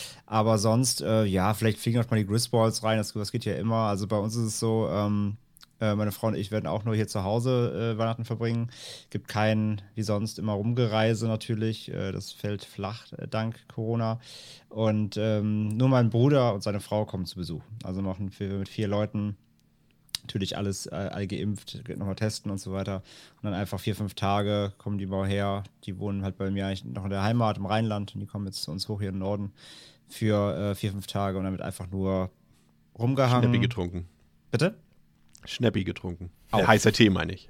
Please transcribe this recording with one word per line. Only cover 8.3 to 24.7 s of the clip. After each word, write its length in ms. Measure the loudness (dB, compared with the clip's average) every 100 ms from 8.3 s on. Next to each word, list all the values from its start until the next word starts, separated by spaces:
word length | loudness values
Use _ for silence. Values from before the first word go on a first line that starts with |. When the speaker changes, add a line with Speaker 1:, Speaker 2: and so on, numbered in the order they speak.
| -4 -2 -2 -4 -8 -16 -16 -10
Speaker 1:
Gibt 200 | -10 -4
kein, 520 | 0 2 2 0 -2 -6
wie 80 | -6
sonst, 360 | -2 -2 -2 -4
immer 140 | -4
Rumgereise 760 | -2 0 2 2 4 4 2 0
natürlich. 640 | -2 -2 -2 -2 -4 -6
Äh, 220 | -6 -4
das 200 | -6 -8
fällt 340 | -8 -6 -6 -8
flach, 440 | -8 -6 -8 -12
äh, 120 | -12 -4
dank 400 | -2 -2 -6 -12
Corona. 520 | -6 -2 0 0 -2 -8 -20 -20 -20 -10
Und, 480 | 0 2 2 0 0
ähm, 520 | 0 2 2 0 0
nur 200 | 2 4
mein 220 | 6 6
Bruder 420 | 6 6 6 4
und 100 | 2
seine 180 | -2 -4
Frau 260 | -2 -2 -2
kommen 180 | -4
zu 120 | -6 -8
Besuch. 260 | -8 -8 -12 -12
Also 200 | -8 -6
machen 280 | -4 -4 -8 -6
wir 220 | -6 -4
mit 100 | -6
vier 200 | -4 0
Leuten 500 | 0 0 -2 -4 -6 _ _ _ _ _ _ _ -12
natürlich 380 | -6 -4 -4 -4
alles, 260 | -4 -6
äh, 60 | -8
alle 320 | -8 -6 -6 -6
geimpft, 560 | -4 -4 -4 -8 -14 -10
geht 100 | -8
nochmal 180 | -6
testen 360 | -4 -4 -4 -6
und 80 | -8
so 140 | -6
weiter. 220 | -6 -4 -6 -10 -20 -20 _
Und 60 |
dann 100 | -6
einfach 260 | -4 -4 -4
vier, 160 | -4 -4
fünf 160 | -4
Tage 640 | -2 0 2 2 0 -2